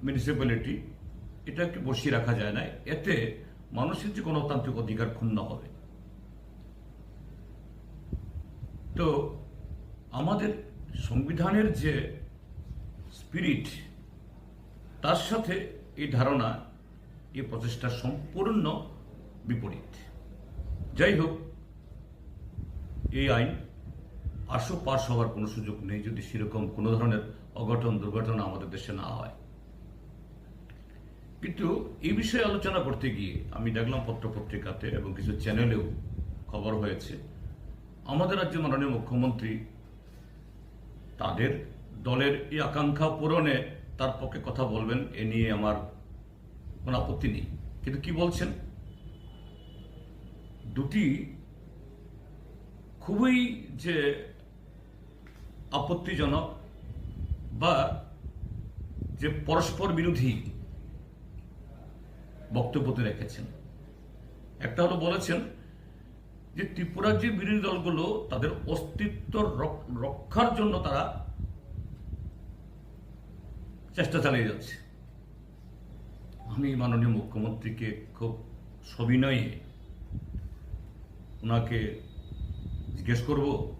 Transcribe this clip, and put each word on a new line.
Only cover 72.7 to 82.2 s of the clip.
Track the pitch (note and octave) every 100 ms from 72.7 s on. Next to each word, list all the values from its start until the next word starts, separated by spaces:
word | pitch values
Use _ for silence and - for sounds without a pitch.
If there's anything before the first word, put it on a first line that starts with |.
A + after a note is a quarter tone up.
| - - - - - - - - - - - - -
চেষ্টা | D#3 E3
চালিয়ে | D3 B2+ A2
যাচ্ছে। | G#2+ - - - - - - - - - - - - - - - - - - A#2
আমি | A#2 C#3+ C3
মাননীয় | A#2+ A#2 A#2 G#2+
মুখ্যমন্ত্রীকে | - A2 A2 A2 A2+ - A2 G#2 - -
খুব | A2+ - - - - - -
সবিনয়ে | - A#2 B2+ C3+ B2+ A2+ - - - - - - - - - - - - - - - - - - -
ওনাকে | A2 A#2 A2+ A#2 G#2 - - -